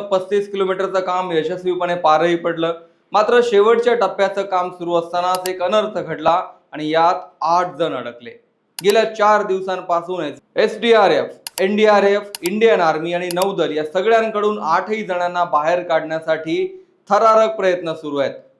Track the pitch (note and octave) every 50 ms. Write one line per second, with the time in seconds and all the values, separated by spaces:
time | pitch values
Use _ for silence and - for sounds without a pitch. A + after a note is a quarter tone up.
0 | G3+ - G3 F#3+ F#3 - G3+ G3+ G3+ - G3 G3 F#3+ F#3 F#3+ F#3 F#3+ F#3 F#3 F#3+
1 | F#3 F#3 F3+ F#3 F#3 F3+ E3+ D#3 D#3 D#3+ F3+ F3 F3+ F3+ F3 F3+ F3 F3 F3 F3
2 | F3 D#3 D#3 D#3 E3 F3 E3+ E3+ E3+ E3+ E3 D#3+ E3 E3 E3+ E3 - _ _ _
3 | _ _ - G3+ G#3+ G#3+ A#3+ B3 A#3+ A#3+ G3+ G3+ G#3 A3 A#3 A3+ A#3 A#3+ A#3 -
4 | G3 F#3 - - G3 F#3+ - G3+ F#3+ G3 F#3+ F3+ F3+ F3+ F3 - F3 E3+ E3+ E3+
5 | E3+ E3+ - F3 F3 F3+ F#3 F3+ F3+ F#3 F3+ F3+ F3 F#3 G#3 G#3+ G3+ - - F3
6 | F3 D#3+ D#3 D3 D#3 E3 E3 - - - - _ _ _ - D3 D#3 D3+ D#3 E3
7 | E3+ F3 F#3 - - - _ - D3 D#3+ E3+ F3+ F3+ F3 C#3 C#3+ E3 D#3 C#3 B2+
8 | A#2+ A#2+ A#2 - A#2+ A#2 - - _ _ _ _ _ _ _ - E3 G3+ G3+ A3+
9 | A3 A3 A3 - G#3 G#3 G#3+ G3+ G3 F3+ F#3+ F#3+ F#3+ F#3+ F#3 F3+ F3 F3 F3 E3+
10 | E3+ F3 F#3 F3 D#3 C#3+ B2+ - _ _ - D#3+ G#3 G#3 G#3+ G#3+ A3 A#3 A3+ G#3+
11 | G3+ F3 D3+ C3+ A#2 - - - - - - - F#3+ G3 G#3 G3+ G#3+ G#3+ G#3 G3+
12 | G3 G3+ G3+ G3+ G3+ - - - - F3+ G3+ G#3+ A3+ A3+ G#3 F#3+ F3 D#3+ D#3 D#3
13 | E3 E3+ F3 F3 F3+ F3+ F3 F3 F#3+ G3 G3 F3 D#3+ D3 D3 D3+ D#3 D#3 - F#3
14 | F#3 A3 A#3 A3+ A3+ A3 G#3+ G#3 G#3 G#3 G#3 G#3 - D#3 E3 F#3 F#3 G#3+ A3 A3
15 | G#3 E3+ F3+ F3 F3 F3 F3+ F3 F3 E3+ D#3 D3 D3+ D#3+ E3+ F3+ F3 F3 E3 D#3+
16 | D3+ D#3 D#3+ D#3+ D#3 D#3+ D#3+ D3+ D#3 D#3+ E3 F3+ F#3+ F#3 - - - _ _ _
17 | _ - G3+ G#3 A3 A3 A3 A3 A3 A3 A3 G#3+ G3 F#3 F3 F3 D#3+ E3 D#3+ D#3+
18 | - D3+ C#3+ C#3+ C3+ A#2+ - - - _ _ _